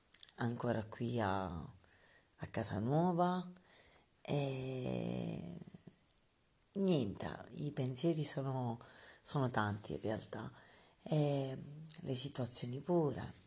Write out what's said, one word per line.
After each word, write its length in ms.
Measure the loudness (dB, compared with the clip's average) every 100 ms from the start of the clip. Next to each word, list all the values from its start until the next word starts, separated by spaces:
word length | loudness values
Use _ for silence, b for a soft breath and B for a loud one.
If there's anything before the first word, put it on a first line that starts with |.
| _ -14 -14 -2
ancora 480 | -2 0 0 0
qui 340 | -2 -4 -2 0
a, 240 | 2 2 -2
a 1000 | -6 -10 -16 -20 -20 -20 -20 _ -14 -6
casa 260 | -4 -2 0
nuova. 720 | 2 4 4 4 2 2 -4 -14 B B B B B _
E 1400 | -2 0 0 -2 -4 -4 -2 -2 -2 -2 -4 -6 -8 -12 -14 -18 -20 -20 _ -20 _ _ _ _ _
niente, 760 | 0 4 4 2 -2 -6 -6 -10
i 200 | -6 -4
pensieri 540 | -2 2 4 4 4 0
sono, 560 | 0 -2 0 -2 -4 B B B B
sono 280 | -2 2 2
tanti 440 | 2 0 -2 -4
in 80 | -4
realtà, 500 | -2 -2 -4 -6 -8 B B B B B
e 540 | 0 4 4 2 0 -4 -10 -14 -12 -10
le 140 | 2 6
situazioni 680 | 6 4 2 2 2 -4
pure, 520 | 4 6 6 2 -6 -10